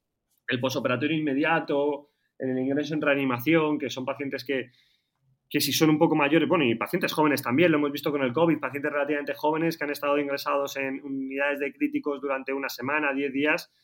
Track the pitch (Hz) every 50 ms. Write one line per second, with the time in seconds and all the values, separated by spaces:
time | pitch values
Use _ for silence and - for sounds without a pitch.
0 | _ _ _ _ _ _ _ _ - - 127 127 131 127 123 139 113 127 123 120
1 | 147 147 160 156 151 143 131 139 160 156 165 160 156 - 147 143 143 147 143 139
2 | - _ _ _ _ _ _ - 131 131 127 131 127 135 143 151 147 135 160 151
3 | 147 147 139 139 135 131 123 123 123 151 165 165 156 151 151 143 143 117 - 131
4 | 131 139 135 - 143 135 139 131 - - 139 131 117 123 _ _ _ _ _ _
5 | _ _ _ _ _ _ _ _ _ _ - 143 - 143 120 - 160 156 156 151
6 | 170 151 151 147 143 139 156 165 151 127 180 175 143 117 110 - 104 - - 185
7 | 185 - - 160 156 151 139 127 - 123 120 151 180 170 156 147 147 143 143 139
8 | - 160 143 143 135 127 120 160 170 165 151 - 143 127 127 143 139 147 143 147
9 | 143 139 151 147 143 - 135 - - 151 156 160 165 165 160 - 147 147 143 -
10 | 151 143 143 147 143 143 139 139 - 147 143 143 139 135 - 139 135 135 135 139
11 | 143 139 139 135 135 131 135 139 143 143 143 135 143 139 139 143 147 143 147 147
12 | - 147 143 131 135 143 131 131 127 135 135 139 135 127 - - 123 135 147 156
13 | 151 139 135 135 143 139 127 139 147 151 160 175 - _ _ _